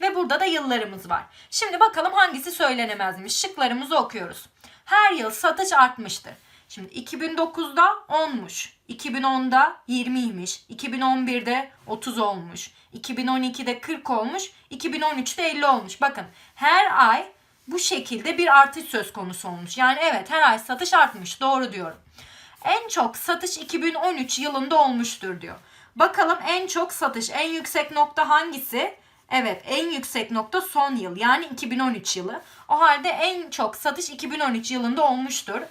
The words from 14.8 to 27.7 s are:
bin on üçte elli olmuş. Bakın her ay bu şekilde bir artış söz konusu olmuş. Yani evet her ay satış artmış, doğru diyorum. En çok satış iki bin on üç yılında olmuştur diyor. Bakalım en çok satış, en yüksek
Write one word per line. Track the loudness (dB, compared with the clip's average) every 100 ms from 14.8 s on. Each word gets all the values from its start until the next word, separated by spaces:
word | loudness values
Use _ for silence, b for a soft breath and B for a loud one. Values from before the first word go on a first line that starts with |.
| -6
bin | -2
on | -2 -2
üçte | -6 -2
elli | -2 2 4
olmuş. | 2 0 -2
Bakın | -2 -2 -12 b b
her | 0 4 6 6 6 6
ay | 6 0 b b b -8
bu | -4
şekilde | -2 -2 -4 -6 -4 0
bir | 8 8
artış | 8 2
söz | -6 -6 -6
konusu | -8 -10 -10 -10
olmuş. | -12 -10 2
Yani | 2 4
evet | 0 0 -2
her | 4 4
ay | 4
satış | -2 -6 4
artmış, | 6 6 2 -12 -4
doğru | 0 0 0
diyorum. | -6 -10 -12 _ B B B B B
En | 0 0 0
çok | 0 0 -2
satış | -2 -2 -2 -8
iki | -6 -2
bin | -2
on | 0 -2
üç | -2 -4 -4
yılında | -2 -4 2 4
olmuştur | 4 2 -4 -6 -8 -10
diyor. | -12 -16 b b b 2
Bakalım | 2 4 2 2 0
en | -2 -2
çok | -4 -4
satış, | -2 -4 -4 -6
en | -4 -4
yüksek | -4 -4